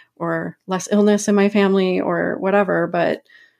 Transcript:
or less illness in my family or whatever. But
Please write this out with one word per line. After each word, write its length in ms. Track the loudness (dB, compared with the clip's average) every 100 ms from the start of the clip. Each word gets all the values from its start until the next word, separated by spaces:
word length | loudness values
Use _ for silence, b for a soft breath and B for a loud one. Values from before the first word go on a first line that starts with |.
| B -8
or 420 | -6 -4 -6 -12 -8
less 220 | -6 0
illness 340 | 2 4 2 2
in 80 |
my 140 | 2 2
family 520 | 2 2 2 0 -2
or 360 | -2 -2 -2 -2
whatever. 460 | 0 0 0 0 -2
But 360 | 0 -2 -2 _ b b b